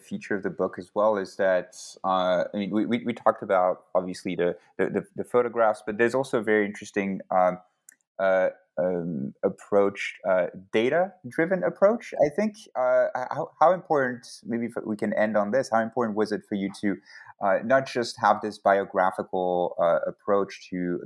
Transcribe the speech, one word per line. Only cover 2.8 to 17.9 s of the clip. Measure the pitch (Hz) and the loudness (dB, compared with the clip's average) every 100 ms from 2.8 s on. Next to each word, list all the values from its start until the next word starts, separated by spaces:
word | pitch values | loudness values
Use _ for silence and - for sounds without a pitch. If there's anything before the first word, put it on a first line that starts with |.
| 101 | 0
we, | 120 | -2
we | 120 | -2
talked | 113 - 110 | 0 0 0
about, | 104 95 90 85 _ 92 | 0 2 2 0 _ -2
obviously, | 92 90 95 87 | -2 -6 -6 0
the, | 87 - _ - | 0 -2 _ -4
the, | 95 | -2
the, | - - - | -2 -6 -10
the | |
photographs, | - 123 120 117 110 107 | -2 0 0 2 2 2
but | - 104 | -6 0
there's | 117 | 2
also | 131 135 123 | 2 -2 -2
a | |
very | 107 107 | 2 2
interesting, | 101 104 104 101 98 95 - | 2 -4 -6 -4 -2 -4 -2
um, | 92 90 87 - _ - _ _ - | 2 2 0 -10 _ -20 _ _ -2
uh, | 95 92 92 - _ - | 2 4 2 -2 _ -4
um, | 90 90 85 73 69 - | -2 -2 -4 -6 -8 -4
approach, | 101 - - 101 101 98 - - 98 | -4 -4 0 2 2 0 -10 -6 0
uh, | 92 87 92 95 | 0 0 -6 -4
data-driven | 110 123 160 190 - 123 143 165 185 | 0 2 2 0 -4 -8 -2 0 0
approach, | 180 175 202 233 - - | -2 2 2 2 -4 0
I | 147 | 2
think. | 151 214 208 - - | 2 -4 -6 -10 -4
Uh, | 127 127 123 127 | 0 2 0 -2
how, | 127 139 - - | -6 -6 -8 2
how | 160 | 4
important, | 180 - 147 127 123 - - | 4 0 0 0 -4 -12 -16
maybe | - 117 117 | -6 -4 -4
if | - | -6
we | - | -6
can | 107 107 | -4 -2
end | 90 107 104 | 0 0 0
on | 101 | 0
this, | 131 127 | -2 0
how | 113 | 0
important | 113 127 113 104 | 0 -2 -2 0
was | 104 | -2
it | 98 - | -2 -4
for | |
you | 101 95 - | -4 -4 -4
to, | 101 - - - - - | -4 -4 -8 -20 -20 -4
uh, | 101 95 | 0 0
not | 113 135 | 2 2
just | 135 | 2